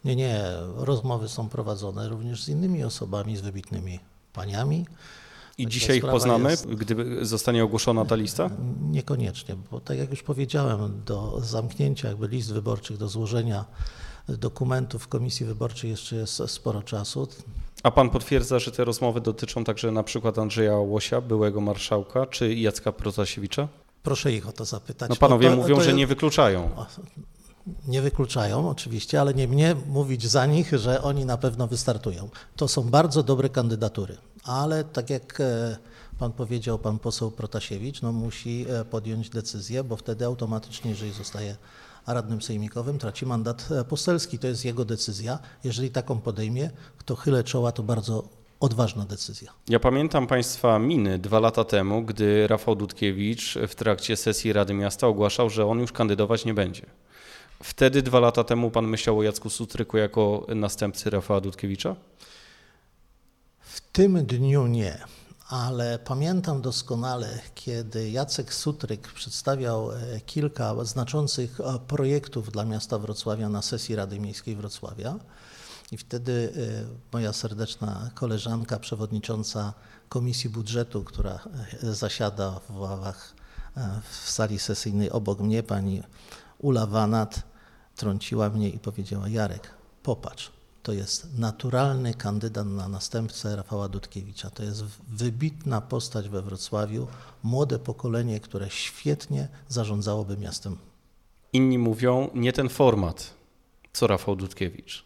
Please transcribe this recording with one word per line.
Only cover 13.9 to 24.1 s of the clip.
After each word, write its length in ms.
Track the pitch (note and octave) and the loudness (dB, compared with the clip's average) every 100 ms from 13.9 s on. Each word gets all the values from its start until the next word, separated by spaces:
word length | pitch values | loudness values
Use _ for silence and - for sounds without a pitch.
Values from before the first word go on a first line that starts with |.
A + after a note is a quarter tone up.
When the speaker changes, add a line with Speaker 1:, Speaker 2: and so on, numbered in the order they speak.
| - - - - | -6 -14 -12 -8
Speaker 1:
dokumentów 760 | A#2 A2+ - B2+ C3 B2+ A2+ | -4 -4 -2 0 0 -2 -6
w 40 | - | -4
Komisji 380 | B2+ B2 - A2+ | -2 -2 -2 -4
Wyborczej 440 | G#2+ A#2 A2+ A#2 | -2 -4 -4 -6
jeszcze 260 | G#2 - A2+ | -6 -4 -4
jest 260 | A2 - A2+ | -4 -4 -4
sporo 360 | - A#2 G#2 | -4 -2 -4
czasu. 440 | G2+ A2 G2+ C#3 C3+ - - - - - | -4 -4 -4 -4 -6 -8 -12 -10 -10 2
Speaker 2:
A 80 | B2 | 4
pan 180 | B2+ B2+ | 6 6
potwierdza, 500 | A#2+ - C#3 A#2+ B2+ | 4 4 2 4 2
że 120 | A#2+ | 2
te 140 | A2+ A#2+ | 0 2
rozmowy 360 | A2+ B2 A#2 | 2 2 2
dotyczą 420 | A2+ G#2+ - B2 | 0 -2 -4 -2
także 280 | A2+ G#2 A#2 | -2 0 0
na 120 | A2 | 0
przykład 360 | G2+ A#2+ A2+ G#2+ | 0 0 0 0
Andrzeja 360 | G#2+ A2+ G#2+ G#2 | 0 4 4 4
Łosia, 440 | G2+ G#2+ - A#2+ | 4 0 0 -2
byłego 400 | B2 A2 G#2+ G#2 | 2 4 4 4
marszałka, 640 | G#2 G2 - G#2+ G2 B2+ C3 | 0 0 0 0 2 -2 -2
czy 280 | - A#2 A2+ | 0 2 4
Jacka 360 | A2 - - | 2 2 -4
Protasiewicza? 760 | - G#2 G2+ G2 - G2 - C#3+ - _ _ | -2 -4 0 -2 -2 -4 -2 -4 -6 _ _
Speaker 1:
Proszę 280 | - | -2